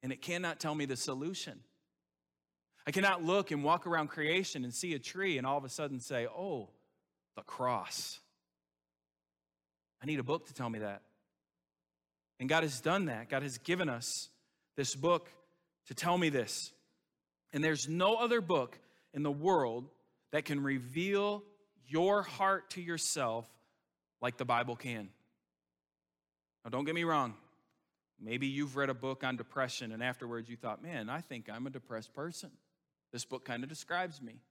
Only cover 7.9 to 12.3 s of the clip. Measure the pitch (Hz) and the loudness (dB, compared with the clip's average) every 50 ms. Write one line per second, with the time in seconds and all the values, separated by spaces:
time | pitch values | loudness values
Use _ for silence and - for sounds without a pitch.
7.9 | - - - - - - _ _ _ _ _ _ _ _ _ _ _ _ _ _ | -6 -6 -6 -8 -10 -12 _ _ _ _ _ _ _ _ _ _ _ _ _ _
8.9 | _ _ _ _ _ _ _ _ _ _ _ _ _ _ _ _ _ _ _ _ | _ _ _ _ _ _ _ _ _ _ _ _ _ _ _ _ _ _ _ _
9.9 | _ _ - 135 156 143 120 123 151 170 170 - 135 - 160 117 113 110 107 104 | _ _ -6 -2 -2 -2 0 0 -2 -2 -2 -8 -10 -6 -4 -4 -2 -2 -4 -4
10.9 | 101 101 _ _ _ _ _ _ _ _ _ _ _ _ _ _ _ _ _ _ | -6 -6 _ _ _ _ _ _ _ _ _ _ _ _ _ _ _ _ _ _
11.9 | _ _ _ _ _ _ _ _ | _ _ _ _ _ _ _ _